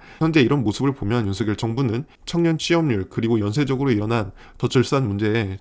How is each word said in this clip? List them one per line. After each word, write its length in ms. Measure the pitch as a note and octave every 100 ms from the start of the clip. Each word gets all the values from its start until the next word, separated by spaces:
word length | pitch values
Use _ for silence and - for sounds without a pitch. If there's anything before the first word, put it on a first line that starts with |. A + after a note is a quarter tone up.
| - -
현재 240 | D#3+ D#3+
이런 200 | A#2 C#3+
모습을 280 | G#2+ - C3+
보면 340 | C3+ G2+ A#2+ G#2
윤석열 300 | G2 G#2+ G#2
정부는 480 | A2+ A2+ C3+ A2 D#3 - -
청년 320 | E3+ E3+ D#3+
취업률 500 | - E3+ D#3+ G#2+ F#2
그리고 320 | - A2+ A#2
연쇄적으로 520 | G2+ A2 C#3 C3 C#3
일어난 400 | A2 G#2+ A#2 F#2+ - - -
저출산 500 | B2 C3 A#2+ C#3 B2
문제에 480 | G2+ G#2+ A2+ G2+ F#2+